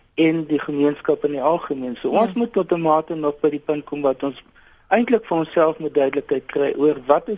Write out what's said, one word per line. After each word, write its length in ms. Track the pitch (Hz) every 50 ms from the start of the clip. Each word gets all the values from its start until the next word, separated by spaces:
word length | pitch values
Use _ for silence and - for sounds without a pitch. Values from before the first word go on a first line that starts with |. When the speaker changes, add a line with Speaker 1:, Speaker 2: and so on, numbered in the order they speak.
| _ _ _
Speaker 1:
en 300 | - 165 160 160 165 160
die 120 | 147 151 143
gemeenskap 640 | - - 147 143 143 147 147 - - - 147 143 -
in 80 | 143
die 100 | 147 139
algemeen. 540 | 127 151 165 175 - - 143 135 127 127 120 -
So 100 | - 127
Speaker 2:
Ja. 80 | 135 190
Speaker 1:
ons 120 | 226 214
moet 200 | 185 233 233 233
tot 200 | - 202 180 170
'n 80 | 185 170
mate 340 | 165 156 151 156 156 - 170
nog 260 | 160 151 147 147 -
by 100 | - 151
die 120 | 147 147 -
punt 200 | - 151 147 143
kom 180 | - 147 147
wat 200 | 143 135 131 135
ons 200 | 143 139 127 - - _ _ _ _ _ _ _ _ _
eintlik 360 | 190 220 240 233 247 220 -
vir 100 | - 170
onsself 420 | 165 160 160 - 175 160 160 156 -
moet 160 | 160 147 -
duidelikheid 520 | 147 135 135 135 143 - - 143 131 -
kry 280 | - - 143 143 135 -
oor 200 | - 143 156 143 135 123
wat 220 | 131 143 165 - -
is 80 | 214